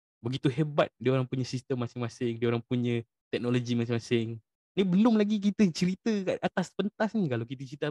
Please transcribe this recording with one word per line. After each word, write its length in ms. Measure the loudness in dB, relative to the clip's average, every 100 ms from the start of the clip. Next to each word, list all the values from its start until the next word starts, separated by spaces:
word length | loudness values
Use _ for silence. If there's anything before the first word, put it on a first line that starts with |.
| _ _
begitu 240 | -8 -2 0
hebat 400 | 0 0 0 0 0
dia 80 | 0
orang 160 | 0 0
punya 160 | -4
sistem 400 | -4 -6 -4 -4
masing-masing, 560 | -4 -6 -8 -4 -4 0
dia 160 | 0
orang 80 | 0
punya 400 | -2 -2 0 -2 -6 _ _
teknologi 400 | -4 0 0 0
masing-masing. 640 | -2 0 -2 0 0 0 -8 -16 _ _ -2
Ni 80 | 2
belum 340 | 4 6 4
lagi 220 | 4 2
kita 240 | 0 4 2
cerita 400 | 2 -2 -2 -2 -2
kat 140 | -2 -2
atas 320 | -2 -2 -4
pentas 400 | -4 -4 -2 -2 0
ni. 100 | 0
Kalau 160 | 0
kita 240 | -4 -8 -12
cerita 180 | -6 -6